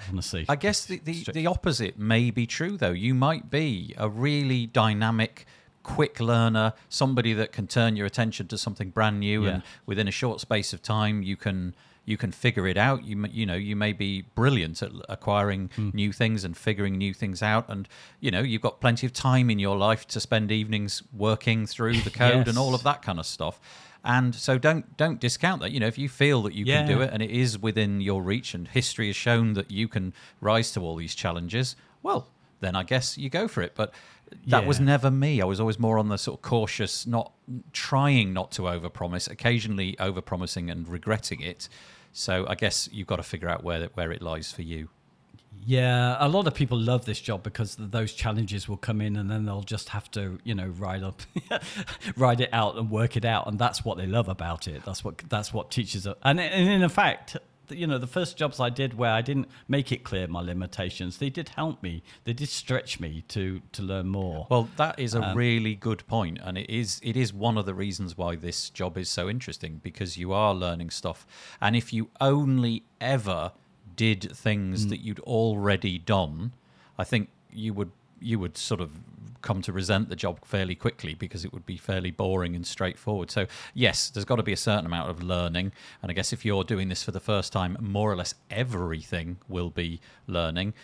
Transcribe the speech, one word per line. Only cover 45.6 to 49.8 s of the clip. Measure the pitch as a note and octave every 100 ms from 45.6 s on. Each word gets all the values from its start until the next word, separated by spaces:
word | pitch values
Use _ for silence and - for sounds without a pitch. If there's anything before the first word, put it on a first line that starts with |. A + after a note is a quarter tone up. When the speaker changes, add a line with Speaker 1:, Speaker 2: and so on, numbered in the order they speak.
| G#2
Speaker 1:
Yeah, | B2+ B2+ B2 B2 A#2+
a | C#3+
lot | F#3 F3
of | -
people | C3+ B2
love | A2+ B2 A#2
this | G#2
job | - G2+
because | - - G#2+ -
th-, | G#2
those | A2+ G#2+
challenges | - A#2 G#2+ G#2 G2 -
will | G2
come | - G#2+
in | G#2+ G#2
and | G2+
then | G#2+ G#2
they'll | G2+
just | G2 A2